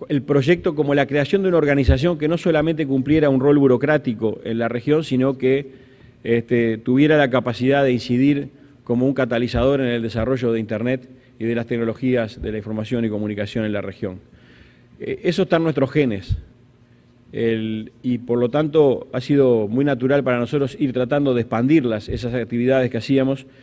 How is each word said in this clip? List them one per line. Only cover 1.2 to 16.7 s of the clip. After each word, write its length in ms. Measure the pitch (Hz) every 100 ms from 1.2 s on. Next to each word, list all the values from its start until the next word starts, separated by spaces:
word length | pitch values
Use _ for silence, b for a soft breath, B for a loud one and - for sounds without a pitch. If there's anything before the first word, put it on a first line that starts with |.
| 139 196
de 40 | 190
una 100 | 170
organización 600 | 147 139 131 135 165 156
que 100 | 151
no 100 | 165
solamente 480 | 185 156 156 156 139
cumpliera 440 | 135 131 156 147
un 100 | 131
rol 200 | 139 147
burocrático 840 | 139 123 135 151 127 107 110 -
en 140 | - 113
la 100 | 117
región, 380 | 117 143 151 156
sino 320 | 127 135 131
que, 300 | 131 135 139 B B B B B -
este, 520 | 117 113 120 117 110
tuviera 400 | 120 131 147 151
la 120 | 139
capacidad 560 | 127 120 113 127 139 135
de 80 |
incidir 560 | 123 - 123 139 143 139 B B B
como 240 | - 120 131
un 60 |
catalizador 640 | 135 123 117 120 120 131 139
en 80 | 127
el 140 | 120
desarrollo 500 | 113 113 110 131 120
de 80 | 113
Internet 480 | 107 107 120 131 - B B B
y 80 | 113
de 100 | 117
las 100 | 113
tecnologías 760 | 120 113 110 127 123 110 -
de 100 | 110
la 60 | 107
información 480 | 107 107 107 123 113
y 40 |
comunicación 540 | 104 107 101 98 120
en 80 | 107
la 100 | 101
región. 380 | 95 92 104 90 - b b b b b b -
Eh, 220 | - 131
eso 200 | 170 175
está 120 | 185 165
en 80 |
nuestros 280 | 165 139 135
genes. 440 | 151 135 98 - - - _ _